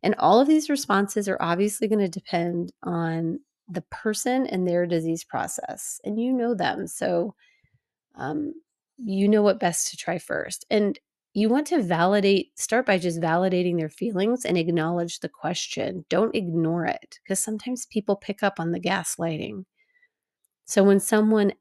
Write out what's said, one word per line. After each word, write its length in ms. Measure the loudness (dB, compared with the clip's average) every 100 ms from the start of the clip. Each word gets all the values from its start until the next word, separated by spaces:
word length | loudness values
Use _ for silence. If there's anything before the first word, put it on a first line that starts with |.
And 100 | -2 2
all 200 | 6 6
of 80 | 6
these 220 | 4 2
responses 580 | -4 0 0 2 -2 -4
are 100 | -2
obviously 480 | 0 0 0 0 -2
gonna 200 | 0 0
depend 680 | -4 -4 -2 -2 -4 -6 _
on 560 | -6 -2 -2 -2 -4 -6 _ _ _
the 140 | -10 -10
person 560 | -6 -4 -2 0 0 0
and 220 | -2 0
their 180 | 0 2
disease 380 | 0 -2 -4
process, 760 | -4 -6 -6 -6 -10 -12 -12 -10
and 180 | -6 -4
you 100 | -2
know 220 | 0 0
them. 320 | 0 -2 -2 -8
So, 480 | -4 -2 0 -2 -6 _ _ _ _ _ _ _
um, 400 | -12 -8 -6 -6 -10 _ _ _ _
you 240 | -6 0 4
know 140 | 4
what 180 | 4 2
best 300 | 0 -2 -6
to 80 | -6
try 220 | -6 -6
first. 460 | -4 -6 -6 -10 -2
And 300 | 0 0 -2 _ _ _
you 160 | 0 2
want 160 | 2 2
to 140 | 0
validate, 760 | 2 2 4 4 4 4 2 -8
start 260 | -2 0 2
by 140 | 2
just 200 | 0 -2
validating 580 | 2 2 2 2 2 0
their 120 | -2
feelings 560 | -4 -4 0 0 0 0
and 140 | 0
acknowledge 640 | 2 0 0 -2 -4 -6
the 80 | -12
question. 760 | _ -6 -6 -6 -6 -6 -6 -2
Don't 280 | 0 0 -2
ignore 500 | -2 0 0 0 -2
it, 340 | -4 -10 -20 _
'cause 120 | -6
sometimes 480 | -4 -6 -6 -8 -6
people 280 | -6 -2 -4
pick 280 | -4 -4
up 160 | -4 -2
on 120 | -4
the 80 | -4
gaslighting. 840 | -2 -2 -4 -6 -4 -4 -8 -10 -14 _ _ _ _ _ _ _ _ _ -4
So 180 | 4
when 160 | 6 6
someone 540 | 4 2 4 4 4 0